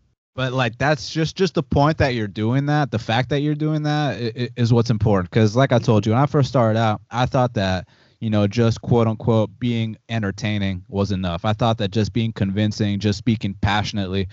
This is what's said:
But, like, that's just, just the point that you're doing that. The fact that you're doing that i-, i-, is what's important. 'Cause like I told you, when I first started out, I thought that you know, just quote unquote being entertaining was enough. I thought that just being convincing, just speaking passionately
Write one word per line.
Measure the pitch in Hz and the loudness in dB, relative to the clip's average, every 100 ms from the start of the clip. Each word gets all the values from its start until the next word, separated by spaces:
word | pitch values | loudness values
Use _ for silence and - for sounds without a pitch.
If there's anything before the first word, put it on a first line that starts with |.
| _ _ _ 127 | _ _ _ -6
But, | 131 | -4
like, | 131 120 117 | 0 -2 0
that's | 135 151 - | 0 0 -4
just, | 156 160 - | -4 -4 0
just | 190 175 | 0 0
the | |
point | - 151 143 160 | 0 2 2 2
that | 143 | 0
you're | 120 104 | 0 -4
doing | 101 110 131 143 | -2 0 0 0
that. | 147 131 | 0 0
The | 107 | -2
fact | - 113 127 | 0 0 0
that | 143 | -2
you're | 147 147 | -2 -2
doing | 151 156 | -2 -2
that | 151 151 143 101 | -2 -2 -2 -4
i-, | 120 120 | -6 -6
i-, | 120 120 | -6 -2
is | 117 | 2
what's | 120 110 | 4 2
important. | 107 117 98 87 | 0 2 2 2
'Cause | 117 110 113 | 2 4 4
like | 139 | 4
I | 101 | 4
told | - 107 107 | 4 2 2
you, | |
when | 113 | 2
I | 143 | 2
first | 156 127 | 2 2
started | 135 113 110 | 2 2 2
out, | 113 104 - | 0 -2 -6
I | 117 127 | -4 0
thought | 135 123 117 | 0 0 0
that | 95 92 - _ _ _ | 0 -2 -6 _ _ _
you | 110 | -2
know, | 107 101 | 2 2
just | 120 113 113 | 2 0 0
quote | - 120 113 | 2 2 2
unquote | 110 - 110 101 - | 0 0 2 0 -2
being | 123 117 113 104 - | -4 -2 -4 -8 -6
entertaining | 113 101 92 107 104 98 92 95 | -4 -4 -4 -4 -2 -2 -4 -6
was | 98 98 | -4 -2
enough. | 95 92 85 107 | -2 -4 -4 -2
I | |
thought | 107 120 113 | 0 0 0
that | 101 | -2
just | 110 101 | -2 -2
being | 120 113 | -2 -4
convincing, | - 98 98 107 - 104 101 | -2 -2 0 -2 -2 -2 0
just | 104 101 | -2 -2
speaking | - 110 101 95 | -2 -2 -4 -2
passionately | 101 104 101 107 92 95 95 | 0 0 -2 -6 -4 -4 -4